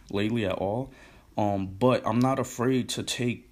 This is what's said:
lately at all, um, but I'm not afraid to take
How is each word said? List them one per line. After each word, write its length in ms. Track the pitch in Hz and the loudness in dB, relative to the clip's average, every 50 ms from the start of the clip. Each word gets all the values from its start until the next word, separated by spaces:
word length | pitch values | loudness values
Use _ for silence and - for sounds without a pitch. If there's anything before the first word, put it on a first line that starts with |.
| - - | -12 -6
lately 340 | - 101 104 107 117 117 104 | -4 -2 0 0 0 0 0
at 80 | 90 | 0
all, 400 | - - 92 98 107 123 139 - - - - - - - - - - | 0 -2 -2 -2 -2 -4 -6 -8 -12 -20 -20 -20 -20 -20 -20 -8 -2
um, 300 | 110 107 104 101 98 95 | 0 0 0 0 0 -2
but 400 | 95 95 - 123 127 123 - - | -6 -2 2 4 4 4 4 2
I'm 140 | 104 110 120 | 0 2 2
not 180 | 123 131 135 135 | 2 2 2 0
afraid 520 | 123 - - - 117 131 131 123 110 - | -4 -4 -4 0 2 2 2 2 0 -2
to 120 | - 123 | -6 -6
take 460 | 117 - - - 120 120 107 - - - | -6 -6 -4 -2 -2 -2 -4 -6 -10 -6